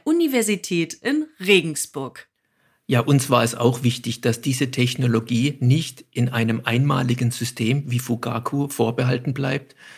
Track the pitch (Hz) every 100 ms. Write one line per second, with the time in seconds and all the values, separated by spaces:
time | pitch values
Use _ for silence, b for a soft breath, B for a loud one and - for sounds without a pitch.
0 | - 339 320 262 214 202 - 175 160 -
1 | 220 294 302 - 185 196 160 147 - 143
2 | 135 - - _ _ _ _ _ - 123
3 | 117 143 135 123 117 - 120 123 123 -
4 | - 113 123 113 147 127 135 127 123 -
5 | 127 113 113 120 135 143 123 143 - -
6 | - - 123 120 113 113 117 117 143 139
7 | 131 123 123 - 117 - 113 139 143 123
8 | 123 117 120 117 120 139 143 - 113 120
9 | 127 127 127 131 139 139 139 - B